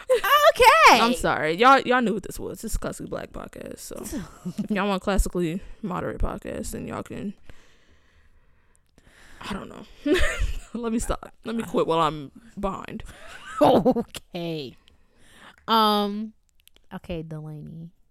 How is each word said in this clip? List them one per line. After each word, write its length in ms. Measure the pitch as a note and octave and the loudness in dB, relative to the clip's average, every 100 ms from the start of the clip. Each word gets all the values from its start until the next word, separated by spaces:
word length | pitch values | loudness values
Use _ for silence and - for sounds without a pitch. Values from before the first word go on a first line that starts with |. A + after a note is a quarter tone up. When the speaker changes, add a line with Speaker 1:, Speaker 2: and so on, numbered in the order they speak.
| - | 0
Speaker 1:
Okay. 920 | B4 G4+ D5 D5 - B4 D#5+ C#5+ A#3 | 0 4 6 6 8 8 10 8 8
Speaker 2:
I'm 140 | A#3 | 4
sorry. 400 | B3 E3+ B2 D#3 F3 | 2 0 0 0 4
Y'all, 240 | B3+ C4+ | 6 6
y'all 220 | A3+ B3 | 4 0
knew 120 | A3 | 0
what 80 | G#3+ | -4
this 160 | - - | -8 -12
was. 240 | F2+ - | -12 -10
This 80 | A3+ | -4
is 40 | - | -4
Classically 320 | - - - | -4 -8 -10
Black 220 | - - | -10 -10
Podcast, 480 | - G1+ - - - | -14 -14 -14 -16 -16
so. 160 | - - | -14 -12
Speaker 1:
<laughs> 640 | - C4+ - - F3+ - | -10 -10 -10 -12 -12 -8
Speaker 2:
If 80 | - | -4
y'all 160 | G3 G3+ | -2 0
want 160 | F#3 | -2
classically 580 | G#3 F#3+ - F3+ E3 F3 - - | -2 0 0 -2 -4 -4 -10 -12
moderate 360 | G3 F3 - - | -8 -6 -6 -4
podcast, 500 | - - - - - | -4 -4 -10 -8 -8
then 160 | - - | -10 -10
y'all 160 | G2+ | -10
can, 320 | - - G3 - - - - _ _ _ _ _ _ _ _ _ _ _ _ _ _ _ - - | -10 -10 -10 -12 -18 -20 -20 _ _ _ _ _ _ _ _ _ _ _ _ _ _ _ -20 -16
I 120 | - | -10
don't 160 | F#3+ - | -10 -10
know. 160 | - G#3 - | -16 -20 -6
<laughs> 100 | C#4+ F4 - - - - - A#3 | 0 4 4 2 -2 -2 -8 -6
Let 100 | A#3 | -2
me 60 | A3+ | -2
stop. 340 | - - - - | -2 -6 -8 -14
Let 100 | A3 A3+ | -8 -6
me 60 | |
quit 240 | F#3+ F#3+ D#3 | -2 0 2
while 140 | E3 | 2
I'm 300 | D3+ D3+ C3+ - - - | 0 -2 -12 -18 -20 -8
behind. 440 | G3 - - - - | -8 -8 -12 -14 -14
Speaker 1:
<laughs> 40 | - - - - - | -18 -20 -18 -8 2
Okay. 1120 | C#4 B3 A#3 A#3+ - - _ F3 E3+ D#3 B2+ - _ _ _ _ - - - - - | 4 4 4 0 -4 -12 _ -8 -6 -6 -10 -14 _ _ _ _ -20 -20 -20 -12 0
Um, 680 | A3+ G#3+ G#3 G3+ G#3 A3 - _ _ _ _ - | 4 4 4 0 -4 -8 -14 _ _ _ _ -16
okay, 300 | F#3 - E3+ | -14 -10 -10
Delaney. 640 | D#3+ D#3 D#3 D3+ D3+ D#3+ E3+ _ _ | -8 -12 -12 -14 -14 -16 -18 _ _